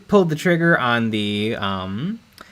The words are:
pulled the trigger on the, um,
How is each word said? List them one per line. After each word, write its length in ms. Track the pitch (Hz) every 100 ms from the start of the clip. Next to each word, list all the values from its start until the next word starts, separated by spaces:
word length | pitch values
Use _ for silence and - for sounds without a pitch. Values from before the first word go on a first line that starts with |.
| -
pulled 220 | 208 175
the 60 | 151
trigger 420 | 185 175 170 170
on 340 | 123 117 113
the, 440 | 107 104 104 107 117
um, 640 | 101 95 92 98 160 226 - - -